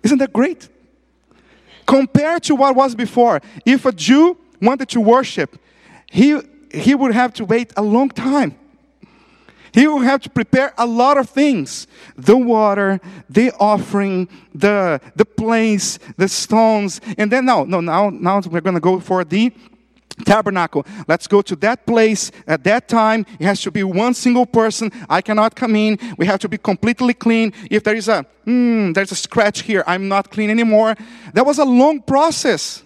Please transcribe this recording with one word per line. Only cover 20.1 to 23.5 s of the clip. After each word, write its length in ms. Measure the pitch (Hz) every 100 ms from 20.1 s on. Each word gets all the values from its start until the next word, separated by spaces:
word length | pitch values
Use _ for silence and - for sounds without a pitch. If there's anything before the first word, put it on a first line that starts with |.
| - -
tabernacle. 580 | 208 208 190 165 151 139 208 151
Let's 180 | 165 -
go 140 | 202
to 160 | 196 170
that 300 | 202 254 -
place 440 | 233 220 214 - - -
at 180 | 156
that 220 | 135 226 -
time. 380 | 233 220 226 208 -
It 60 |
has 160 | 175